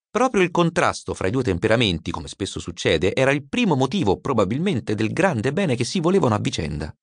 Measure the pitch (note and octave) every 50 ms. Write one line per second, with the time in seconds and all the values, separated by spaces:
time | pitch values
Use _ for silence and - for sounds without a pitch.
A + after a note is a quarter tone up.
0 | _ _ - G#3 B3 B3+ A#3+ G3+ F#3 E3+ E3+ E3+ F3 E3 E3 - D3 A2+ F#2 -
1 | - - F2 - F#2 F#2 G#2+ C3+ B2 - F#2 E2+ - G#2+ A2 A#2+ B2 G#2 F2+ D#2+
2 | - - - E2 D#2 C#2+ - - G2+ F#2 - E2 - - E2+ - - B2 F#2 D#2+
3 | D2 F#2+ - - C3+ C3 C#3 D3 C#3+ - - - B3 G#3 D#3 C3 C3 C3+ C3+ G3+
4 | D3+ G2+ F2+ - - - C#3 A2 G#2 F#2 A2+ C#3 E3+ G#3 F3+ A2+ - - G#2+ G2+
5 | A2 A2 A2+ A#2 E3 G3 D#3+ A2+ G2+ C3 C#3+ D3 G3+ E3 B2 A#2 B2 - - G3
6 | D#3 E3+ F#3+ G3 D#3 B2+ A2 G#2 G#2+ A#2+ - - F2 D2+ D#2 D2 D2 D2+ - _